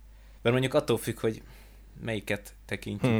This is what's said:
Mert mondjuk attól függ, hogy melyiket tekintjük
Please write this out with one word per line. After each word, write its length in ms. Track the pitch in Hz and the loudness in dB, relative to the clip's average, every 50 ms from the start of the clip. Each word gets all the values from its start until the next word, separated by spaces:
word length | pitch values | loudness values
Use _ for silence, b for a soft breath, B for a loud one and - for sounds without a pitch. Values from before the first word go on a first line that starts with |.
| - b b b b b b b b | -20 b b b b b b b b
Mert 80 | 117 123 | 2 4
mondjuk 200 | 127 131 131 - | 4 4 2 2
attól 240 | 151 147 - 120 107 | 2 2 4 2 2
függ, 200 | - - 110 - | 2 -2 -4 -2
hogy 220 | - 113 110 - - b b b b b b b b b - - 101 | 0 -2 -2 -2 -8 b b b b b b b b b -18 -12 -8
melyiket 500 | 117 113 104 - - 101 101 - - - - - | -6 -6 -4 -2 -4 -4 -4 -4 -10 -20 -18 -12
tekintjük 460 | - 104 95 - 104 104 101 - 127 113 110 | -8 -8 -8 -6 -6 -6 -2 2 2 4 2